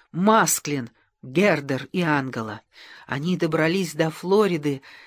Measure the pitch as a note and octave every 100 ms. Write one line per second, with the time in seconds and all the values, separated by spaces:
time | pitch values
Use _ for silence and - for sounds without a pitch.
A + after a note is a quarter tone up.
0 | _ D#3+ G3+ A3 F3 - - C#3+ A#2 _
1 | _ _ C3 C#3+ G#3 D3+ C#3 C3 - F#3
2 | E3 C#3+ C3 A#2+ A2 G#2+ _ - - -
3 | - C3+ E3+ F3 E3+ D#3+ D#3+ F#3+ E3 D3+
4 | D#3+ - F3 G#3 G3+ E3 D3 C3+ - -